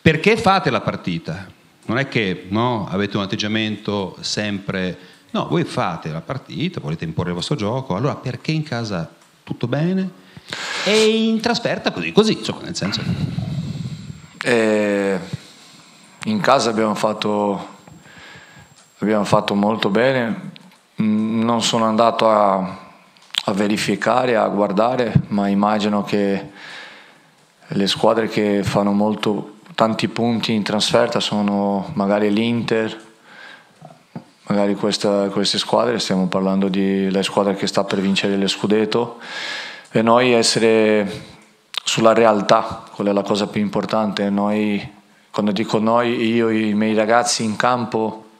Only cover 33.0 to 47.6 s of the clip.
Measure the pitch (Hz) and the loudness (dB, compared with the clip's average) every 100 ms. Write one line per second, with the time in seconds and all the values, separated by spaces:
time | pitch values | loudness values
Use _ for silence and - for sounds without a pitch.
33 | - _ - - - - _ _ - - | -18 _ -20 -20 -20 -20 _ _ -20 -20
34 | _ - - _ - 104 101 101 107 95 | _ -18 -18 _ -2 2 2 2 0 0
35 | 107 101 101 98 98 104 - 110 117 113 | 2 2 0 0 0 -2 0 0 2 -2
36 | - 98 92 95 95 98 98 95 98 98 | -2 0 0 0 0 0 0 0 0 0
37 | 95 95 92 - 101 95 101 - 98 98 | 0 0 0 0 0 0 0 -2 0 0
38 | 95 98 104 98 98 - 104 107 107 117 | 0 0 0 0 -2 -2 0 2 2 0
39 | 117 - - - - - - - - 117 | -2 -6 -14 -12 -10 -10 -12 -16 -4 2
40 | 113 117 127 117 113 120 113 113 107 107 | 4 6 6 4 4 4 4 4 4 2
41 | 101 90 - - - _ _ - - - | 0 -6 -14 -20 -20 _ _ -4 -2 4
42 | 113 110 113 104 95 113 - - - - | 6 8 6 4 4 4 2 -10 -14 -4
43 | 101 101 95 104 101 110 101 107 95 110 | 0 0 0 -2 0 -2 -2 -2 -2 -2
44 | 107 92 101 101 101 107 107 101 104 - | 0 -2 0 0 0 0 0 -2 -6 -18
45 | _ _ _ - 104 104 110 113 110 117 | _ _ _ -4 -2 -2 0 0 2 2
46 | 120 123 113 117 113 110 110 104 110 107 | 2 0 0 2 2 2 0 0 2 2
47 | 107 117 117 - 113 101 | 4 2 2 -2 -4 0